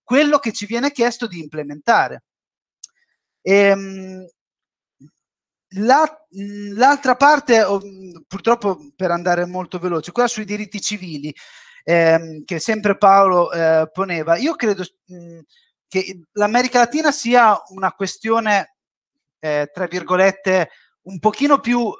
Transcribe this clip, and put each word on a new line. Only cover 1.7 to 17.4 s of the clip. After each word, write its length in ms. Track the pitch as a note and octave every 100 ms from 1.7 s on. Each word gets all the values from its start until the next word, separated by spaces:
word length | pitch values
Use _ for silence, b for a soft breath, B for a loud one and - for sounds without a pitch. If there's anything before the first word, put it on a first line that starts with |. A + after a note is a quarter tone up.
| D3 - G#3 B2+ B2+ _ _ _ _ _ _ - _ _ _ _ _
Ehm, 840 | F3+ G3+ G3 G3 G3 F#3+ F#3+ F#3 F#3 _ _ _ _ _ _ _ C#3+ _ _ _ _ _ _ F#3+
la, 260 | A3 C#4 - - _ F#3+
mm, 380 | G3+ G3+ G3+ G3+
l'altra 400 | C4 C#4+ B3+ B3
parte, 460 | C#4+ D4 C4 A3+
oh, 180 | G3 G3+
mm, 320 | G3+ F#3+ F#3+ E3 _
purtroppo 500 | F#3+ - F3+ G#3 E3 D3
per 160 | _ F#3
andare 360 | E3+ F3+ F3 F3
molto 320 | F3+ F3+ F3
veloce, 340 | F3 E3 D#3
quella 160 | A#3+ A#3+
sui 160 | -
diritti 360 | G3+ G#3 G#3 G3+
civili, 540 | - G#3 F3+ D3+ D3 B B B B B
ehm, 600 | - E3+ E3 D#3+ E3 D#3
che 140 | - E3
sempre 380 | - G#3+ G3+ G3
Paolo, 560 | G3+ G3 G3 F3+ E3+
eh, 360 | E3+ D#3+ D#3+ D#3
poneva, 440 | - G3 E3+ D#3 E3+
io 180 | C#4 -
credo, 280 | A3+ F3+ F3+ _ _
mm, 260 | F3+ E3+ E3 D#3 _ _ _ _
che 340 | F#3 F#3+ F#3 D#3+
l'America 480 | G#3 G#3 A#3+ B3+ B3
Latina 320 | A#3+ D4 D#4+
sia 480 | C#4 A#3 B3